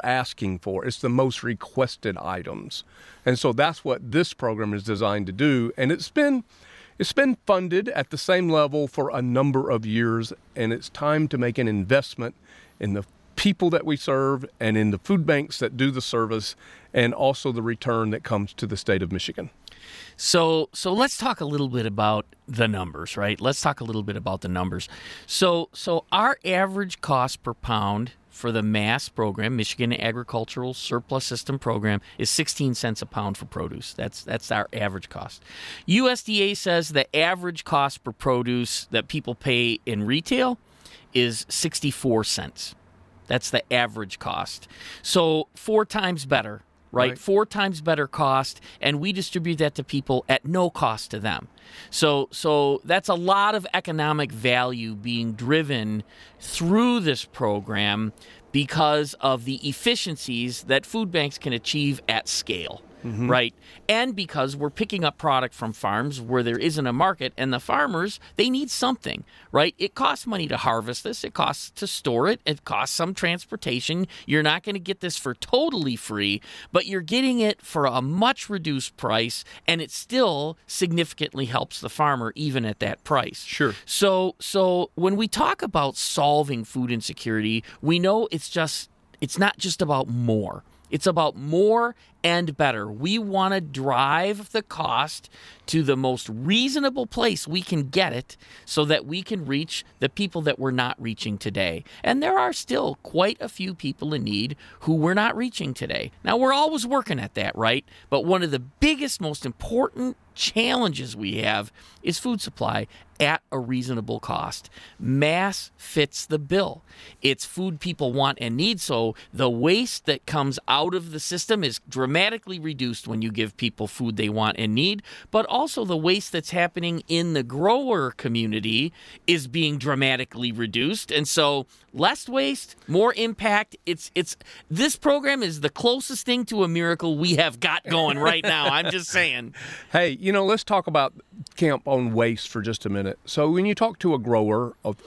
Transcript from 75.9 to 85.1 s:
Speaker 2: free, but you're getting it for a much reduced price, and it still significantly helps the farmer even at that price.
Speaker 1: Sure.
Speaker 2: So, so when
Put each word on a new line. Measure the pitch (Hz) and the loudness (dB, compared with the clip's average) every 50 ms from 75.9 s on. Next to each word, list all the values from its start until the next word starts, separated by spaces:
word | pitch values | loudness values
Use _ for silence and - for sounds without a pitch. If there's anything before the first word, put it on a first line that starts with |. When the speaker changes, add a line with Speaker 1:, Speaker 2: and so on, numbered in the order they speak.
| 117 | -2
Speaker 2:
free, | 107 - - 107 104 101 101 101 107 - - - - - - | -4 -6 -6 -2 -2 0 0 -2 -2 -6 -10 -18 -18 -6 -2
but | - 180 - | 0 0 0
you're | 185 196 185 | 0 -4 -4
getting | 165 156 226 254 269 262 247 240 | -2 0 0 2 2 2 2 2
it | 220 214 202 - | 2 2 0 -2
for | - - - 160 143 | -6 -6 -2 0 2
a | 131 120 127 127 | 2 2 0 0
much | 139 160 185 220 247 277 - - - | 0 0 2 2 2 0 -2 -4 -6
reduced | 208 185 156 156 143 131 - - - | -6 -4 -2 -2 -2 -2 -4 -6 -8
price, | - - 113 110 113 117 117 - - - - - - - | -4 -2 0 2 2 0 0 -4 -8 -10 -12 -18 -8 -2
and | 156 170 170 | -2 -2 -2
it | 156 - | -2 -6
still | - - - - 233 262 247 196 156 143 147 156 165 _ _ | -8 -10 -6 -2 2 2 4 4 2 0 -2 -4 -6 _ _
significantly | - - - 190 175 165 170 165 - - - 151 - - 135 139 | -8 -4 -2 0 2 2 2 0 0 -2 -4 -4 -4 -2 -2 -4
helps | 113 123 127 - - - - | -2 0 -2 -2 -2 -6 -10
the | - 117 | -10 -6
farmer | - - 151 147 139 123 113 113 - | -2 2 2 2 2 2 -2 -4 -4
even | - 151 147 131 131 117 | -4 -2 -2 0 0 0
at | 107 104 - | -2 -2 -2
that | 104 101 - - - | -4 -4 -4 -6 -2
price. | - 151 131 92 - - - - | 0 0 0 0 -2 -6 -12 -12
Speaker 1:
Sure. | - - - 147 117 101 - - | -6 -2 0 0 0 0 -2 -6
Speaker 2:
So, | - - - 202 196 190 185 185 185 - | -4 0 2 4 4 4 4 2 0 -2
so | - - - - 196 190 185 180 180 175 - - | -6 -8 -2 2 2 4 4 4 2 0 -2 -2
when | - 175 190 | 0 2 2